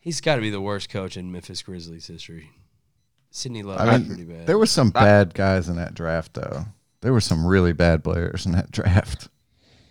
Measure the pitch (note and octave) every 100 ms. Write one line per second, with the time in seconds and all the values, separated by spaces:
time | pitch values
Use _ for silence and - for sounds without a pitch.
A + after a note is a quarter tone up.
0 | - D#3 - C#3+ G#2+ G2+ G2 G2+ - G#2
1 | F#2+ F#2+ F2+ F2+ E2+ F#2 - F2+ E2+ E2
2 | - E2 - E2 D2+ _ _ _ _ _
3 | _ _ _ - C3 A2+ G2+ F#2+ A2 A#2
4 | - F2 E2+ E2+ - G3 A3 - B2 -
5 | G#2 G#2 G2 - G2 F#2+ E2+ E2+ F2 -
6 | E2 E2 D#2+ - - - G#2+ - _ _
7 | - B2+ F#2 E2 E2 F#2+ F2+ D#2 F2 D#2+
8 | E2+ E2+ F2 F2+ F#2+ F2 - - - F2+
9 | - - - _ _ _ _ _ _